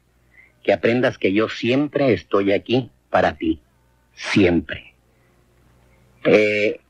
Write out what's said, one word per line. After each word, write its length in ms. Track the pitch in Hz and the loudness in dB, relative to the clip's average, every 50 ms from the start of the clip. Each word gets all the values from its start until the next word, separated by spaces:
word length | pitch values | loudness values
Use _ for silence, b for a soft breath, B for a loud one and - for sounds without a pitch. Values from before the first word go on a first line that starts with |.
| _ _ _ _ b b b b b b b b | _ _ _ _ b b b b b b b b
Que 100 | - - | -2 0
aprendas 460 | 98 95 - 110 117 127 127 127 - - | 0 2 2 0 0 0 0 -2 -2 -2
que 140 | - 104 | -2 0
yo 160 | 95 104 110 110 | 0 0 0 -2
siempre 640 | - - - 113 123 135 147 143 - - 139 135 | -4 -4 -2 -2 0 0 -2 -2 -2 0 0 0
estoy 400 | 104 90 - - - 101 101 98 | 0 0 -2 -2 -2 0 0 0
aquí 380 | 101 95 - - 117 135 127 - - _ _ _ | 0 -2 -2 -2 -2 -2 -2 -4 -10 _ _ _
para 260 | - 92 92 87 - | 0 0 0 0 -2
ti. 240 | - - 80 80 - _ _ _ _ _ _ _ _ _ _ _ | -2 -4 -4 -4 -6 _ _ _ _ _ _ _ _ _ _ _
Siempre. 800 | - - - - 110 95 87 87 82 73 - - - - - - _ _ _ _ _ _ _ _ _ _ _ _ _ _ _ _ _ _ _ _ _ _ _ _ _ - | -14 -10 -2 2 2 2 4 2 0 -2 -4 -8 -16 -16 -20 -20 _ _ _ _ _ _ _ _ _ _ _ _ _ _ _ _ _ _ _ _ _ _ _ _ _ 0
Eh, 560 | - 95 104 107 104 104 104 104 104 95 - _ _ | 2 2 4 4 2 0 0 -2 -2 -4 -6 _ _